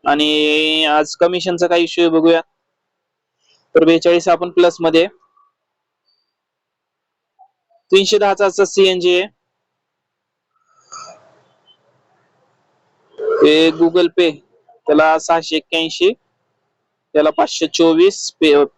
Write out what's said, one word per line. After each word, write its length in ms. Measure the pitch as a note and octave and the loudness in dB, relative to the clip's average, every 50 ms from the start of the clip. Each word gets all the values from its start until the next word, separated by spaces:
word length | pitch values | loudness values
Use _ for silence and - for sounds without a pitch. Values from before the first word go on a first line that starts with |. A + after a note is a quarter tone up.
| - | -2
आणि 760 | C#3+ D3 D3 D3+ D3+ D3+ D3+ D3+ D3+ D3+ D#3 D#3 D#3 D#3 D#3 D#3+ | -2 -2 0 0 -2 0 0 0 0 0 0 -2 -2 -2 -2 -2
आज 320 | D3+ D3+ D3+ D3+ D3 - | 0 0 0 -2 -4 -2
कमिशनचा 500 | _ F3 E3+ F3+ F3+ E3 F#3 F3 E3+ F3 | _ -2 -2 -2 -4 -6 -6 -4 -4 -2
काय 140 | F3 F3 E3+ | -2 0 -2
इश्यू 240 | E3+ E3 - - F3 | -2 -2 -2 0 0
आहे 160 | E3+ D#3+ D#3+ | 2 2 2
बघूया. 200 | D#3+ E3 E3 E3 E3 _ _ _ _ _ _ _ _ _ _ _ _ _ _ _ _ _ _ _ _ _ _ _ _ _ _ | 2 2 2 0 -2 _ _ _ _ _ _ _ _ _ _ _ _ _ _ _ _ _ _ _ _ _ _ _ _ _ _
तर 100 | E3 D#3+ | 2 2
बेचाळीस 440 | D#3+ E3 D#3+ - F3 F3 E3+ E3 F3+ | 2 2 2 2 2 0 2 2 0
आपण 220 | E3+ D#3+ F3 F3 | -2 -2 -2 -4
प्लस 260 | F3 F3+ E3+ F3 E3+ - | 0 0 0 0 0 -2
मध्ये, 260 | E3+ E3 D#3+ E3 E3+ G3+ _ _ _ _ _ _ _ _ _ _ _ _ _ _ _ _ _ _ _ _ _ _ _ _ _ _ _ _ _ _ _ _ _ _ _ _ _ _ _ _ _ _ _ _ _ _ - _ _ _ _ _ _ _ _ _ | -4 0 0 0 0 0 _ _ _ _ _ _ _ _ _ _ _ _ _ _ _ _ _ _ _ _ _ _ _ _ _ _ _ _ _ _ _ _ _ _ _ _ _ _ _ _ _ _ _ _ _ _ -20 _ _ _ _ _ _ _ _ _
तीनशे 280 | F#3 F#3+ G3 F#3+ G#3+ G#3 | 0 0 2 2 0 0
दहाचा 260 | G#3 G3+ F#3+ F#3+ G3+ | 0 0 0 0 -2
आजचा 200 | G3 F3+ - G3+ | -2 0 -2 -2
सीएनजी 560 | - - G3+ F#3+ F#3+ F#3 F3+ E3+ F3+ F3+ F3+ | -2 2 0 0 2 0 0 -2 0 0 0
आहे. 80 | F#3+ G#3+ _ _ _ _ _ _ _ _ _ _ _ _ _ _ _ _ _ _ _ _ _ _ _ _ _ _ _ _ C6+ C6+ C6+ _ C6+ C6+ C6+ C6+ C6+ C6+ _ _ _ _ _ _ _ _ _ C6+ C6+ _ _ _ _ _ _ _ _ _ _ _ _ _ _ _ _ _ _ _ _ _ _ _ _ _ _ _ _ - | -4 -6 _ _ _ _ _ _ _ _ _ _ _ _ _ _ _ _ _ _ _ _ _ _ _ _ _ _ _ _ _ _ _ _ -20 -20 -20 -20 -20 _ _ _ _ _ _ _ _ _ _ _ _ _ _ _ _ _ _ _ _ _ _ _ _ _ _ _ _ _ _ _ _ _ _ _ _ _ _ _ _ -10
हे 520 | - - - - - D3+ D3+ D#3 D#3+ E3 | -6 -4 0 2 2 4 4 4 2 0
Google 380 | D#3+ D#3+ E3+ E3 E3 F3+ F3 E3+ _ - | 2 2 0 2 2 0 0 0 _ -2
Pay, 120 | F3 E3 D3+ C#3+ _ _ _ _ _ _ _ _ _ | -2 -2 -2 -8 _ _ _ _ _ _ _ _ _
त्याला 320 | - D3+ D3+ D#3 D#3 D#3+ D#3+ | -2 0 2 2 2 0 -2
सहाशे 380 | - - E3+ E3 E3 - D#3+ | -2 -2 -2 -2 -2 -4 -6
एक्क्याऐंशी, 560 | D#3 - _ - E3 E3 D#3+ - - F3 F#3+ B3+ _ _ _ _ _ _ _ _ _ _ _ _ _ _ _ _ _ _ _ | -6 -6 _ -6 -4 -4 -6 -4 -2 -2 -2 -2 _ _ _ _ _ _ _ _ _ _ _ _ _ _ _ _ _ _ _
त्याला 180 | - D3+ D3 D#3 | -2 0 0 0
पाचशे 360 | D3+ - - - - - E3+ | 0 -2 -4 -4 -4 -8 -8
चोवीस 680 | D#3 - - E3 E3 D#3+ E3 F3 G3 G3 - - - _ _ | -8 -2 0 2 2 4 4 2 2 2 -2 -14 -14 _ _
पे 140 | D#3+ D#3 D3 C#3+ C#3+ C#3 _ | 0 2 4 4 2 0 _